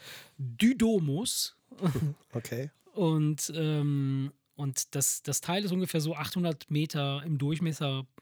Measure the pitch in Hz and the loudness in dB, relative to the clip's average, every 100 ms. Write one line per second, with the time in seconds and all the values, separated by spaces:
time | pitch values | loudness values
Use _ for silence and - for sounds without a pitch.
0 | - - - - 127 117 226 247 226 208 | -16 -18 -16 -8 -6 4 4 6 4 4
1 | 147 147 254 - - - _ 254 175 123 | 2 0 0 -2 -4 -8 _ -2 0 2
2 | 147 - _ 123 - 117 147 - _ 220 | -2 -4 _ -8 -6 -6 -6 -12 _ 0
3 | 165 156 151 151 - 160 156 151 147 143 | 2 4 2 0 -4 -2 0 2 2 2
4 | 135 135 139 - _ - 139 131 - 139 | 0 0 -2 -8 _ -6 -4 -4 -4 -2
5 | - - - 131 - 185 208 180 180 165 | 0 -2 -4 -4 0 0 0 0 0 0
6 | 151 151 147 185 175 151 - 151 156 147 | 0 -2 -4 0 0 -2 -2 0 0 0
7 | 139 139 160 143 143 160 165 143 143 135 | -2 -2 -2 0 0 0 0 0 -2 -2
8 | 131 - | -6 -14